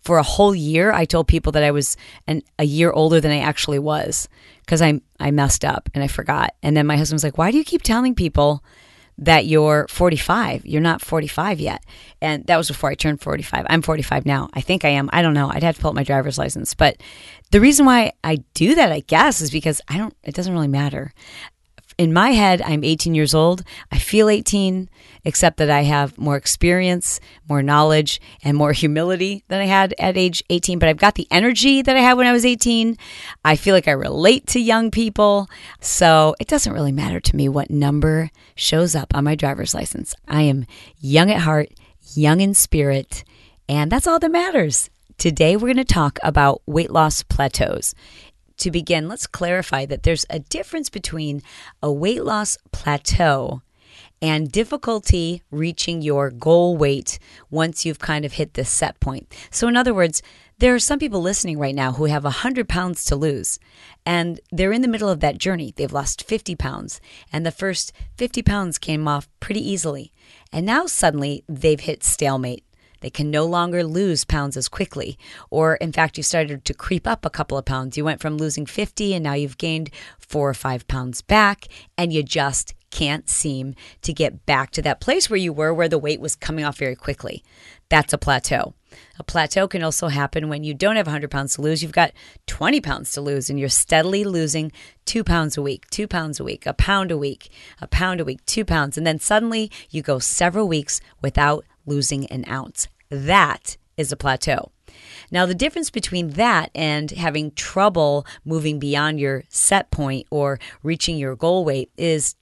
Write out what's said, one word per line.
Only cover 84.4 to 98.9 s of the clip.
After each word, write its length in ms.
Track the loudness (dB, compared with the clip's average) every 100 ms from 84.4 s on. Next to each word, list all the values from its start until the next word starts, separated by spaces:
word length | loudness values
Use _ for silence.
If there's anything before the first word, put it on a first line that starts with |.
back 240 | -2 0 0
to 140 | -4
that 180 | -4 -4
place 300 | -2 -2 0
where 60 | -2
you 140 | -2
were, 220 | -2 -2
where 160 | 0 0
the 80 | 0
weight 220 | -2 -4
was 160 | -6
coming 280 | -8 -6 -4
off 140 | -6 -4
very 180 | -8
quickly. 480 | -6 -10 -10 -10 -14 _ _ -20 -20 _
That's 240 | 2 2
a 60 | -4
plateau. 560 | 0 -2 0 -4 -4 -12 _ -20 _ -16
A 60 |
plateau 440 | -6 -4 -2 -2 -2
can 140 | -4
also 280 | -4 -4 -4
happen 380 | -4 -4 -4 -6
when 160 | -6
you 120 | -8
don't 220 | -2 0 0
have 100 | -2
a 40 |
hundred 200 | -6 -6
pounds 240 | -6 -6
to 80 | -4
lose. 180 | -2 -2
You've 100 | -2
got 200 | 0 0 _ -20 -20
twenty 360 | -14 -4 0 0
pounds 320 | -2 -8 -8
to 80 | -8
lose, 280 | -6 -4 -4
and 100 | -4
you're 80 | -2
steadily 580 | -2 2 0 2 -2
losing 460 | -2 -2 -2 -4 -6 -12 -20 _
two 180 | -6 -4
pounds 340 | 0 0 0 -4
a 60 |
week, 260 | -6 -8 _
two 180 | -8 -6
pounds 320 | -6 -6 -8
a 40 |
week, 240 | -10 -8 -6
a 60 |
pound 360 | 0 2 2 0
a 80 | -4
week, 320 | -6 -8 -18 -20 -20 -18
a 60 | -4
pound 340 | -2 0 -2
a 40 |
week, 200 | -6 -6
two 180 | -6 -4
pounds. 320 | 0 0 0